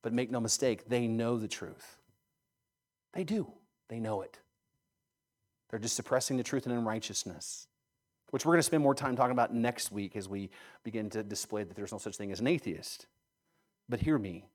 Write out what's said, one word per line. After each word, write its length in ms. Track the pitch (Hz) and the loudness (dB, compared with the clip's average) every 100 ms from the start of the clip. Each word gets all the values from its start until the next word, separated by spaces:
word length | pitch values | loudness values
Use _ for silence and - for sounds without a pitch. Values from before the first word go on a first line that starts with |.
| 120 | 0
but 80 | |
make 160 | 120 127 | 0 0
no 100 | 127 | 0
mistake, 480 | 113 - 135 110 - | 0 2 2 2 2
they 200 | 123 117 | 2 2
know 320 | 113 117 120 | 2 2 0
the 80 | 107 | -2
truth. 500 | - - - - - _ _ _ _ _ _ _ _ _ _ _ | -6 -10 -12 -18 -20 _ _ _ _ _ _ _ _ _ _ _
They 100 | 180 | -6
do. 280 | 185 214 165 - _ _ _ | -2 0 -2 -8 _ _ _
They 120 | 113 | -6
know 220 | 110 104 | -2 -2
it. 160 | 95 - _ _ _ _ _ _ _ _ _ _ _ _ _ | -4 -14 _ _ _ _ _ _ _ _ _ _ _ _ _
They're 100 | 113 | -6
just 160 | 113 - | -2 -4
suppressing 420 | - 131 - 131 | 2 2 2 -2
the 60 | |
truth 240 | 120 139 123 | 0 -2 0
in 40 | |
unrighteousness, 960 | 120 113 110 - 101 - 82 - - - _ _ _ _ _ _ | 0 0 -2 -4 -6 -6 -10 -12 -12 -14 _ _ _ _ _ _
which 160 | 131 151 | -2 6
we're 80 | |
gonna 80 | 170 | 6
spend 220 | 151 160 | 6 6
more 100 | 143 | 6
time 220 | 135 139 127 | 4 2 4
talking 160 | 123 | 4
about 200 | 123 117 | 4 2
next 400 | 117 117 120 - | 4 2 0 -4
week 240 | 104 98 107 | -4 -4 -6
as 140 | 95 | -6
we 220 | 101 98 - - - | -4 -6 -10 -20 -12
begin 260 | 120 110 107 | -8 -4 -4
to 140 | 110 | -4
display 400 | 104 104 - 104 | -4 -6 -4 -4
that 120 | 101 95 | -4 -6
there's 160 | 101 | -8
no 60 | 104 | -6
such 200 | - 98 | -8 -6
thing 140 | 101 | -6
as 80 | 95 | -2
an 60 | 120 | 2
atheist. 640 | 165 - 80 - - - _ _ _ _ _ _ _ _ | 2 0 -6 -8 -14 -16 _ _ _ _ _ _ _ _
But 120 | 120 | -2
hear 180 | 156 151 | 2 2
me. 260 | 98 85 - | 0 -8 -14